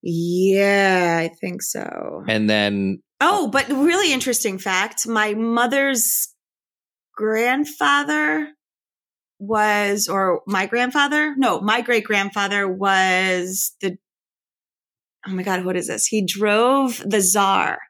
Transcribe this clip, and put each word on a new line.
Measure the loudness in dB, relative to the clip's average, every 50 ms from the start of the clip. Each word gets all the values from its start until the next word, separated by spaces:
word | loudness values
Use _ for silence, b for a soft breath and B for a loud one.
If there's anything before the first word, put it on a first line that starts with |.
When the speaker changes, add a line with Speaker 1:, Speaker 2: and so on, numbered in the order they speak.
| -6
Speaker 1:
Yeah, | -4 -4 -2 -2 0 0 2 2 4 4 4 4 4 4 4 4 4 4 4 2 2 2 0
I | 0 -2 -6 _
think | -8 -8 -8 -8
so. | -8 -8 -6 -8 -8 -8 -10 -10 -10 -10 -10 -8 -2 -2
Speaker 2:
And | 0 2 2 2
then | 2 2 2 2 0 0 -2 -2 -2 -4 _ _ _ _ 2
Speaker 1:
Oh, | 2 2 2 0 0
but | 0 0 0 0
really | 0 2 2 4 4 4 2 2
interesting | 2 0 0 -2 -2 -2 -2 -2 -4 -4
fact. | -4 -2 0 0 0 -2 -4 -6 -6 -2
My | 0 0 0 0 0
mother's | -2 -2 0 2 2 2 2 2 2 2 2 0 0 0 -2 -2 -2 -4 -6 _ _ _ _ _ _ _ _ _ _ _ _ _ _ _ _ _
grandfather | -4 -2 -2 0 0 0 0 0 0 -2 -4 -4 -2 0 2 2 2 0 0 0 0 0 0 0 -2 -4 -6 -10 _ _ _ _ _ _ _ _ _ _ _ _ _ _ _ _ _
was, | -6 -2 0 2 2 2 2 2 0 0 0 -2 -2 -2
or | 0 0 0 0 0 -2 -2 -2
my | -2 -2 -2 -2
grandfather? | -2 -2 -2 0 0 0 0 2 2 0 0 0 0 0
No, | 0 0 0 0
my | 0 0 0 0
great-grandfather | 0 0 0 0 0 0 -2 -2 -2 -2 -4 -4 -2 -2 0 -2 -2 -2
was | -4 -2 0 2 2 4 4 2 2 2 2 2 0 -2 -2 -4 -6 -6 -6 -6 -8 _
the, | -6 -6 -6 -6 _ _ _ _ _ _ _ _ _ _ _ _ _ _ _ _ _ _ _ _ _ _ _ _ -12 -8
oh |
my | -6 -6 -4
God, | -4 -4 -4 -2
what | -2 -4
is | -4 -4 -4
this? | -4 -4 -4
He | -2 -2 -2 -2
drove | -2 -4 -2 0 0 2 2 2 2 2 2 2 0 -2 -6 -4
the | -2 0 2
Tsar | 2 2 2 2 2 2 2 2 0 0 -2 -6 -12 _